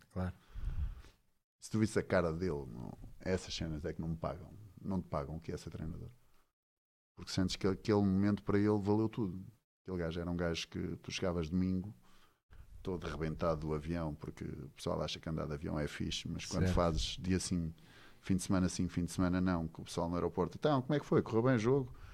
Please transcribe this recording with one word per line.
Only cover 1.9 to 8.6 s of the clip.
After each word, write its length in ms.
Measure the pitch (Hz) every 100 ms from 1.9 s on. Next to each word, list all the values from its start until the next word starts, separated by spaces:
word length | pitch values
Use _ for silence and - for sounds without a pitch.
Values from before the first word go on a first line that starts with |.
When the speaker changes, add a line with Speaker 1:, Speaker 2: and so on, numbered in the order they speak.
| 98
Speaker 2:
a 40 |
cara 300 | - 95 85
dele, 320 | 82 92 73 65
meu, 300 | 57 50 - - -
essas 320 | 90 92 -
cenas 320 | - 82 76
é 80 | 80
que 80 | 80
não 80 | 82
me 80 | 80
pagam. 360 | 71 67 - - - -
Não 200 | 95 92
te 60 | -
pagam 280 | 78 69 80
o 40 |
que 100 | -
é 60 | 90
ser 140 | 85
treinador. 400 | - 80 82 85 - - - _ _ _ _ _ _ _ -
Porque 160 | -
sentes 240 | - 92 -
que 100 | 98
aquele 320 | 95 - 104
momento 440 | 101 95 101 101
para 140 | -
ele 200 | 101